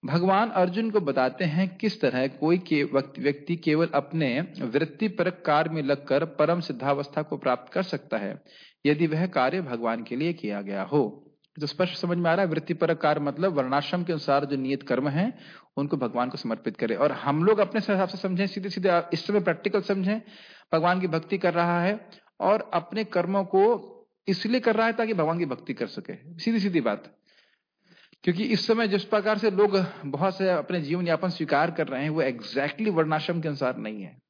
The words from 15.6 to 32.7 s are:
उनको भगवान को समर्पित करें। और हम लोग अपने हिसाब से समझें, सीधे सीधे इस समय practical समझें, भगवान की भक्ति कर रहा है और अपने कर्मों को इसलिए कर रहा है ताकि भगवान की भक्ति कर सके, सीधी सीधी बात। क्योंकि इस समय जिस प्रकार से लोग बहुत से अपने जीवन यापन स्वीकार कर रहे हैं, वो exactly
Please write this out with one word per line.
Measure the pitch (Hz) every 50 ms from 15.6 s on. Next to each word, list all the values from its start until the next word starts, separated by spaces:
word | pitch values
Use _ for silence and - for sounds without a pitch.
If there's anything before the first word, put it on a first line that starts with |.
| - _ _
उनको | - 139 147 -
भगवान | 143 127 117 104 120 123 127
को | 127
समर्पित | - - 117 113 107 - 117 101
करें। | - 120 113 113
और | 90 143 147
हम | 139 - - 143 139 156 165
लोग | 202 220 208
अपने | 202 190 - 220
हिसाब | 208 - 202 185 190 180
से | 208 185
समझें, | - 190 185 175 196
सीधे | 190 190 208 185 202
सीधे | - 190 180 190 175 170 170 -
इस | - 160 -
समय | - 202 208
practical | 175 185 165 - - 208 - 208
समझें, | 196 - 202 196 185 190 214 226 220 - - - - - - - - _
भगवान | - 160 156 175 180 190
की | 180
भक्ति | 180 156 160 160 - 196 185
कर | - 175 165
रहा | 175 170 175 175 175
है | 170 190 208 226 - - - - _ _ _ _
और | - 185 208 220 - - -
अपने | 175 165 - - 214 220
कर्मों | - - 180 175 175 196 202 196
को | 185 - 190 196 226 240 202 - - - - - _ _ _ _ -
इसलिए | 190 - - 214 240 254
कर | 214 233 220
रहा | 208 226
है | 226
ताकि | 226 226 226 220 220
भगवान | 180 156 156 165 170
की | 175
भक्ति | 147 127 - - - 131
कर | - 120
सके, | 104 - - 92 - - - - 160 170 165
सीधी | - 226 233 220
सीधी | 185 202 175 165
बात। | 117 113 104 104 - - _ _ _ _ _ _ _ _ _ _ _ _ _ _ _ _ _ _ - _ - _
क्योंकि | - 180 175 170 214
इस | - 220 190 -
समय | - 226 226 233 208
जिस | 190 196 -
प्रकार | - - 208 190 214 214 208
से | 220 220
लोग | 190 185 208 208 190 196 180 160 - - -
बहुत | 143 135 139 170 190 185
से | 190 190 185
अपने | 180 156 143 - 180 180
जीवन | 151 139 160 180 180 170
यापन | 165 156 185 180
स्वीकार | 170 - 165 - - 143 156 170
कर | 165 165 156 139
रहे | 135 127
हैं, | 143 156
वो | 151 160
exactly | 160 151 123 117 107 - - 135 139 147